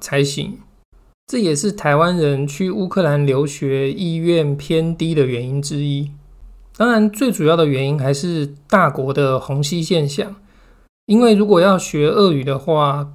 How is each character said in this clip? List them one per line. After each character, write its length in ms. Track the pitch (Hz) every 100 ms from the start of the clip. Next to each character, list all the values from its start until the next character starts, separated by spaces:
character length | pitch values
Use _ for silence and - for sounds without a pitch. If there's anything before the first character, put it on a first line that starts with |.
才 220 | - 143
行。 340 | 143 143 - - - _ _ _ _ _ -
这 120 | 254
也 160 | 190
是 160 | 147 208
台 260 | 202 151 143
湾 200 | 170 180
人 300 | 147 135 143
去 240 | - 185
乌 160 | 208 180
克 140 | 196
兰 240 | 160 143 143
留 200 | 135 147
学 460 | - 139 135 135
意 220 | 135 175
愿 420 | 165 170 170 147 143
偏 400 | - 160 165 165
低 180 | 165
的 120 | 151 127
原 200 | 123 127
因 140 | 139
之 180 | 143 147
一。 260 | 147 143 143 - - - - - - -
当 140 | 233
然， 180 | 226 214
最 220 | 208 262
主 160 | 196 151
要 100 | 170
的 80 |
原 240 | 151 135 135
因 80 | 147
还 160 | 135
是 400 | 143 180 165 143 - -
大 220 | 208 160
国 240 | 147 135
的 240 | 139 135 131
虹 240 | - 139
吸 180 | 143 170
现 280 | 160 170 143
象。 260 | 175 196 - - _ _ _ _ _ -
因 140 | 214
为 120 | 240
如 140 | 208 208
果 140 | 185
要 180 | 196 185
学 300 | - 151 147
俄 240 | 214 196
语 100 | 143
的 160 | 135 135
话， 500 | 170 156 143 143 143